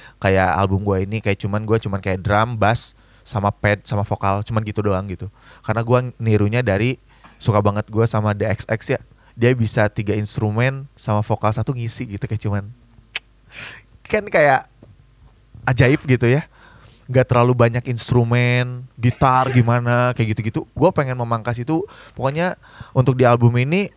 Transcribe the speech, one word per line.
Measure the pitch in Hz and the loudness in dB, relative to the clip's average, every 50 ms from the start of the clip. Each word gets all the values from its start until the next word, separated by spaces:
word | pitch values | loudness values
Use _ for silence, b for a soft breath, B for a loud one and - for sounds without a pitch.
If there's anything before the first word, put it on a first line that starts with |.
| B B B B | B B B B
Kayak | - 98 95 95 95 92 78 | 0 2 2 2 2 2 2
album | 85 98 95 98 95 | 0 0 0 0 -2
gua | 104 101 98 95 | 0 0 -2 -2
ini | 98 98 107 110 | -2 -4 -6 -6
kayak | - 104 98 - | -2 -2 -4 -2
cuman, | - 98 101 104 110 | -4 -4 -4 -4 -2
gua | 107 113 | -2 -2
cuman | 113 - 104 98 98 | -2 -2 -4 -6 -6
kayak | 95 98 95 95 | -4 -4 -4 -4
drum, | 82 - 101 104 113 120 120 | -2 0 2 2 2 0 0
bass, | 107 - 104 120 120 - - - b b b b b | 0 2 2 0 0 -4 -12 -18 b b b b b
sama | b - - 107 98 101 | b -8 -6 -2 -2 -2
pad, | 104 _ - 104 104 - - | -2 _ 0 0 0 0 -2
sama | - - 101 101 | -6 -4 -4 -4
vokal, | - 104 - - 98 98 101 104 | -4 -6 -4 -2 -2 -2 -2 -4
cuman | - 113 110 110 | -4 -4 -4 -4
gitu | 104 104 - | -4 -6 -4
doang | 101 104 98 92 98 | -2 -2 -2 -2 -4
gitu. | 101 90 - 95 98 B B B B B B | -6 -10 -10 -12 -14 B B B B B B
Karena | B - 107 113 | B -6 -4 -4
gua | 113 117 123 123 127 123 - - | 0 2 2 0 0 -2 -8 -4
nirunya | 113 113 107 104 104 104 110 123 | 0 2 2 2 2 2 0 0
dari, | 127 107 95 101 113 123 131 - _ b b b b b b | 0 0 0 2 0 0 -2 -4 _ b b b b b b
suka | b - - 104 104 | b -2 0 2 2
banget | 101 104 98 104 - - | 2 2 0 -2 -6 -4
gua | 110 107 113 | -2 0 0
sama | 117 - 110 107 107 | 0 0 0 0 0
D | 101 104 107 | -2 -2 -2
X | 110 101 - - | -2 -4 -4 -4
X | - 110 107 - - | -6 -6 -6 -4 -4
ya. | 135 - - _ _ b b b | -6 -6 -6 _ _ b b b
Dia | b - 113 120 131 | b 0 2 2 2
bisa | 123 117 104 - 117 104 104 | 2 0 -2 0 0 0 0
tiga | - - 104 104 104 | 0 -4 -4 -2 -2
instrumen | 107 107 104 - - 113 107 104 110 123 135 135 139 139 - _ | -4 -4 -6 -6 -4 -2 -2 0 0 0 -2 -2 -4 -12 -14 _
sama | - - - 107 107 107 | -12 -6 -2 -2 -2 0
vokal | - 110 - - 107 | -2 -2 0 0 -2
satu | 110 117 110 - | 0 -2 -4 -4
ngisi | 135 123 117 113 - - 127 120 | -4 -6 -6 -8 -8 -10 -12 -10
gitu, | 101 98 - - | -10 -10 -8 -6
kayak | 107 104 - | -6 -6 -4
cuman, | 107 101 101 101 104 123 _ _ _ _ - - _ - - _ _ _ _ _ B B B B B B B B B _ - _ | -4 -4 -4 -6 -8 -16 _ _ _ _ -20 -20 _ -14 -14 _ _ _ _ _ B B B B B B B B B _ -20 _
kan | - - 214 202 | -4 -4 -4 -2
kayak | 208 196 175 151 143 131 110 - _ _ _ - - - _ - _ _ _ - - _ _ _ _ - - - | 0 2 4 4 4 4 2 0 _ _ _ -20 -20 -20 _ -20 _ _ _ -20 -20 _ _ _ _ -18 -6 -2
ajaib | 127 127 113 139 123 147 156 - | -2 2 4 4 4 4 2 2
gitu | 147 127 113 123 117 | 0 0 2 4 2
ya. | 127 147 - - b b b b b b b b b b b b | 2 2 -2 -6 b b b b b b b b b b b b
Nggak | 127 131 127 | 2 2 2
terlalu | - 123 120 120 123 127 | 4 4 4 4 4 4
banyak | 120 120 117 117 123 - 131 | 4 4 2 2 0 -4 -4
instrumen, | 120 113 - - - 123 117 117 120 123 123 123 123 123 123 123 123 123 127 - _ | -6 -6 -2 0 2 2 2 4 2 2 2 2 2 0 -2 -4 -6 -12 -14 -16 _
gitar | - 113 123 - - 143 131 127 127 131 - | 0 0 0 2 2 2 4 4 4 2 2
gimana, | 123 127 113 117 120 120 120 120 120 120 123 123 123 | 4 2 4 4 2 0 2 2 2 2 2 0 0
kayak | - 120 107 110 | 0 -2 -2 -2
gitu-gitu. | - 104 110 - 160 - _ | -4 -4 -4 -4 -6 -8 _
Gua | - - 143 180 | -4 2 2 2
pengen | 190 - 143 131 127 | 2 2 -2 -2 -4
memangkas | 123 120 117 117 113 104 120 120 | -6 -4 -4 -4 -4 -2 -4 -6
itu. | 120 120 135 160 165 - B B B B B B | -6 -4 -2 -2 -2 -4 B B B B B B
Pokoknya | - 123 135 143 156 175 185 - _ B B B B B B | -6 -4 -4 -2 -2 -4 -4 -4 _ B B B B B B
untuk | B 131 127 143 131 | B 0 2 2 4
di | 123 127 | 4 6
album | 120 120 120 120 117 120 | 6 6 6 4 4 4
ini | 120 123 143 165 196 202 - _ | 4 0 0 0 -2 -2 -4 _